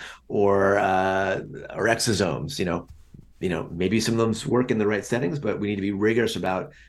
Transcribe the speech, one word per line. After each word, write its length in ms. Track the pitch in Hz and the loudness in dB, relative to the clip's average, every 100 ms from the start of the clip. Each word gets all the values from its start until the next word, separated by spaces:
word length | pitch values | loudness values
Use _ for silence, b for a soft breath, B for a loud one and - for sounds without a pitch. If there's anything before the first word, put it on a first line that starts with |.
| B B - | B B -4
or, 480 | 107 101 98 98 101 | 2 4 6 4 4
uh, 640 | 98 95 95 95 95 101 - - - - | 4 2 2 0 0 -2 -6 -12 -10 -2
or 120 | 107 | 0
exosomes, 720 | 117 - 95 90 65 71 - | 2 0 2 0 -2 -6 -4
you 60 | |
know, 240 | 90 87 - - - - - - | -2 -4 -6 -18 -20 -20 -20 -6
you 80 | 92 | -4
know, 180 | 82 - | -2 -4
maybe 260 | 85 92 110 | -2 0 2
some 180 | 113 113 | 2 2
of 240 | 113 110 | 0 0
them 80 | - | 0
work 220 | 120 123 | 0 2
in 60 | 110 | 2
the 100 | 104 | 2
right 160 | 104 | 0
settings, 340 | - 117 170 143 | 0 -2 -2 -2
but 220 | 107 90 | -4 -2
we 80 | 104 | -2
need 80 | 98 | -2
to 60 | |
be 100 | 98 | -2
rigorous 460 | 98 107 113 110 90 | 0 2 2 0 -2
about 340 | 92 92 - B | -2 -4 -6 B